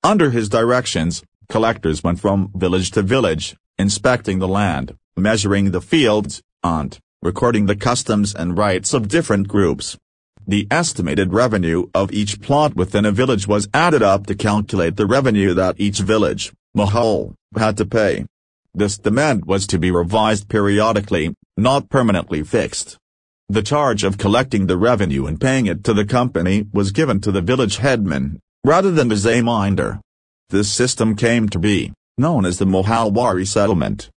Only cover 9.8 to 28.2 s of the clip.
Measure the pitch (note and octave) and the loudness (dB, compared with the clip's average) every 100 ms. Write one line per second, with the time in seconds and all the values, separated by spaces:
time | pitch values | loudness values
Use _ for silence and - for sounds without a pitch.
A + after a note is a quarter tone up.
9.8 | - - _ _ _ _ - G#2 G#2 D3+ | -6 -14 _ _ _ _ -4 -2 0 -2
10.8 | E3+ - F2 D2 F#2 G2 A#2+ G#2 E2+ E2 | -2 -4 -4 -2 0 2 2 0 0 -2
11.8 | F2+ F#2 G2 G2+ G#2 G#2 - C#3 D3+ A2+ | 0 -2 -2 -2 -4 -6 -2 2 2 0
12.8 | F#2 G#2 G#2 G2+ C3 A2+ G2+ G#2 G2+ C#3 | -2 0 0 0 0 0 0 -2 0 0
13.8 | F3 D#3 G#2 G2 G2+ G2 G#2+ G#2 G#2 F#2+ | 2 4 4 2 0 -4 0 0 0 -2
14.8 | E2+ G2+ G#2 B2+ C3 G#2 G2 F2+ F#2 - | -2 0 0 2 2 2 2 2 0 0
15.8 | G2+ G2+ F#2+ A2 F2 G1+ - _ _ - | -4 -2 0 2 2 -2 -10 _ _ -2
16.8 | G2+ A2 A#2 G2+ G1+ - _ - A2 G#2 | 0 2 2 0 -4 -12 _ -2 -2 0
17.8 | G#2 A2+ G#2 C#2 - _ _ _ _ - | -2 0 0 0 -6 _ _ _ _ -2
18.8 | G2+ G2+ G#2+ A2 D3+ A#2 D#2 F#2+ G2 F2+ | -2 -2 -2 0 2 0 0 -2 0 -2
19.8 | F2+ F2+ F2 A2 G#2+ G#2+ G2+ A2 G2+ G2+ | 0 0 0 2 2 0 0 0 2 2
20.8 | G#2+ A2 G2+ F2 D#2+ - _ - A#2 C3 | 2 0 0 -2 -2 -6 _ -2 2 2
21.8 | F#2+ C#3 A#2 F2 D#2+ D#2+ D2 D2 B1+ - | 0 0 2 0 -2 -6 -2 -2 -2 -6
22.8 | - - _ _ _ _ _ G2+ G#2 D3 | -12 -16 _ _ _ _ _ -2 0 0
23.8 | C#3+ G#2 G2 F#2+ G2+ A2+ B2+ A2+ F#2+ F2+ | 2 2 -2 0 2 2 2 0 0 2
24.8 | G#2 G2 F#2+ C2+ C#2 D#2+ C3+ C3 A2 E2+ | 2 2 0 -2 -4 -2 0 2 0 -2
25.8 | A2 G#2 G#2 B2+ B2+ F#2 F2 G2+ G#2 G#2+ | 0 0 2 0 0 0 0 0 0 -2
26.8 | G2 G2 D#3 G2+ G#2+ G2 F2 B2+ A2+ - | -2 0 0 0 0 -2 0 0 0 0
27.8 | C3 B2 F#2+ C#2+ | -2 0 -2 -2